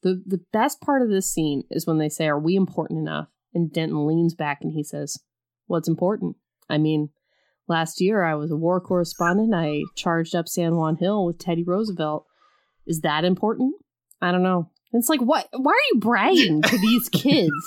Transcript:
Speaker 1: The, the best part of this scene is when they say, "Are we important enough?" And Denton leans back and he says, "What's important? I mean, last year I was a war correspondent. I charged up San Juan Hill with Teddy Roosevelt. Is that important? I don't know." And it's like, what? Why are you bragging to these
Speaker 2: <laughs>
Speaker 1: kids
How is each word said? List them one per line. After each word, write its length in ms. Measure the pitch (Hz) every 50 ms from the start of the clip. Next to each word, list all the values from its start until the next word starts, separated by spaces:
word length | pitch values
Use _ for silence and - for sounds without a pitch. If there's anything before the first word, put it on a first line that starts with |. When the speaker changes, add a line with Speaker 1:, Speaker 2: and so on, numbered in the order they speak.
| -
Speaker 1:
The, 180 | 180 185 185 190
the 140 | 190 196 175 - _ -
best 280 | 214 233 294 - -
part 200 | - - 285 269
of 80 | 254 220
this 220 | 202 190 185 -
scene 320 | - - 160 151 143 139 - -
is 160 | - 160 - -
when 100 | 160 156
they 120 | 151 151
say, 180 | - - 165 156
"Are 120 | 147 147
we 160 | 151 160 185
important 440 | 196 190 175 - - 160 - 160 156
enough?" 280 | 156 156 156 151 160 - _ _ _ _ -
And 180 | 175 170 156 156
Denton 320 | 165 160 151 156 151 147
leans 300 | 151 160 165 170 170 165
back 240 | - 156 147 143 -
and 100 | - 160
he 120 | 156 156 147
says, 340 | - - 147 147 143 - - - _ _ _ _ _ _ _ _
"What's 220 | - 180 165 160 -
important? 480 | 160 160 180 180 214 - 185 170 - - _ _ _ _ _ -
I 80 | - 151
mean, 320 | 156 156 156 151 151 151 - _ _ _ _ _ _ _ _ _ _ -
last 340 | 170 160 165 165 - -
year 220 | 185 190 220 208 180
I 120 | 165 156
was 160 | 151 147 165
a 40 | 156
war 240 | 151 165 170 180 185
correspondent. 720 | 180 - 185 180 170 - - - 175 170 180 202 220 226 220
I 260 | 170 165 151 151 147 151 - -
charged 400 | - - 180 165 165 165 165 -
up 120 | 175 170 -
San 280 | - - 175 165 165
Juan 200 | 170 160 160 160 -
Hill 280 | 170 185 208 214 190
with 140 | 175 165 -
Teddy 240 | - - 170 165 170
Roosevelt. 640 | 175 180 196 226 214 185 165 160 151 151 151 - _ _ _ _ _ _ _ _ _ _ _ _
Is 160 | - 165 160
that 220 | 156 165 147 151 160
important? 500 | 180 185 180 - 208 226 - 254 262 339 415 _ _ _ _ _ _ _ _
I 100 | - 180
don't 120 | 180 185 180
know." 260 | 185 185 180 165 - _ _ _ _ -
And 60 | 233
it's 80 | 240 -
like, 120 | 320 285
what? 260 | 247 226 311 302 - - - 277
Why 140 | 262 285
are 160 | 370 480 605 571 415
you 40 | 240
bragging 640 | 196 220 240 202 202 285 381 339 254 190 156 151
to 160 | 151 - - 220
these 320 | 185 220 233 240 - -
Speaker 2:
<laughs> 20 |
Speaker 1:
kids 380 | - - - 277 285 302 196 160 - 1077 1077